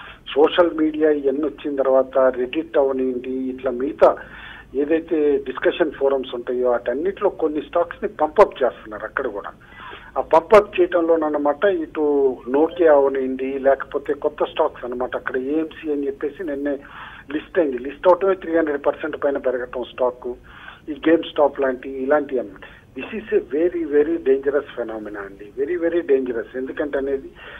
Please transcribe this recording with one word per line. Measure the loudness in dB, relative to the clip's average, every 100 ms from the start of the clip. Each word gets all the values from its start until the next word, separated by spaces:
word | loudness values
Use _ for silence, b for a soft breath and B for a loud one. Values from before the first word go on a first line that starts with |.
| B B -4
సోషల్ | 4 4 6 2
మీడియా | 2 0 2 2
ఇవన్నీ | 2 0 0
వచ్చిన | -2 -4 -4 0
తర్వాత | 4 4 4 4
Reddit | 4 2 -2 -4 -2 2
అవనివ్వండి, | 2 2 -2 -2 -4
ఇట్లా | -4 -4 -4 -4
మిగతా | -4 -4 4 4 4 B B B B -8 -4
ఏదైతే | 0 0 0 0 2 2
discussion | -2 -2 0 0 0
forums | 0 0 0 -2 -8
ఉంటాయో | -6 -2 0
వాటన్నిటిలో | 0 -2 -4 -4 -2 -2
కొన్ని | 0 -2 -2
స్టాక్స్ని | -2 -2 -2 -4 -8
పంపప్ | -4 0 4 4 2
చేస్తున్నారు | -2 -2 -12 -12
అక్కడ | -8 -6 -6
కూడా. | -6 -12 -16 B B B B B -6
ఆ |
పంపప్ | 2 2 6 6 6 2
చేయటంలోనమాట | 2 2 2 2 2 0 0 2 0
ఇటు | 0 -2 -2 2 4 2 0 -2
Nokia | 2 2 4 6
అవనివ్వండి, | 6 6 2 -2 -4 -4 0
లేకపోతే | 2 2 0 -6 -4
కొత్త | -2 -2 -2
stocks | -2 0 -2 -2 -8
అనమాట. | -6 -4 -6
అక్కడ | -4 -4
ఏఎంసీ | -2 -2 -4 -6 -6
అని | -4 -4
చెప్పేసి | -4 -8 -6
నిన్నే | -8 -4 -4 -6 B B B B -8
list | -8 -4 0
అయింది. | 0 -2
List | -8 0 4
అవటమే | 4 2 0
త్రీ | 0 0
హండ్రెడ్ | 0 -2 -2
పర్సెంట్ | -2 -4 -4
పైన | -2 -2
పెరగటం | -2 -4 -4 -8
stock, | -10 -2 -2 -2 -10 -12 B B B B -12
ఈ |
GameStop | -4 2 2 2 0 0 2
లాంటి | -2 -4 -8
ఇలాంటి | -6 0 0 0 -4
అనమాట. | -6 -12 B B -18 -14
This | -10 -10
is | -2 -2
a | 0 0
very, | 0 0
very | 0 2 2 0
dangerous | 2 2 2 -2 -2 -8
phenomena | -8 -8 -10 -10
అండి, | -12 -14 -12 -6
very, | -4 -2 0
very | 0 2
dangerous. | 2 2 -6 -6 -8
ఎందుకంటే | -8 -6 -4 -4
అనేది | -2 -4 -6 B B B